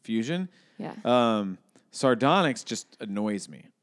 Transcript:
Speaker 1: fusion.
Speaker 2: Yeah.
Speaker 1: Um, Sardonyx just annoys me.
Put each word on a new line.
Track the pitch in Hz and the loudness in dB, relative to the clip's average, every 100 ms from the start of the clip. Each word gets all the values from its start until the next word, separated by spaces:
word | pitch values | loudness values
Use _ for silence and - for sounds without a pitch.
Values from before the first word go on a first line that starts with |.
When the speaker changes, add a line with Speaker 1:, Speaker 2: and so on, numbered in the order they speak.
Speaker 1:
fusion. | - 113 117 175 185 _ _ - | -2 -2 0 -4 -6 _ _ -12
Speaker 2:
Yeah. | 180 - | -12 -6
Speaker 1:
Um, | 120 123 117 110 98 92 _ _ _ | 2 4 4 0 -2 -8 _ _ _
Sardonyx | - 135 120 135 185 160 113 | -2 2 4 4 4 2 -2
just | - 113 - _ | -6 -8 -10 _
annoys | 110 101 107 101 87 | -6 -4 -2 -4 -6
me. | 71 - _ | -18 -20 _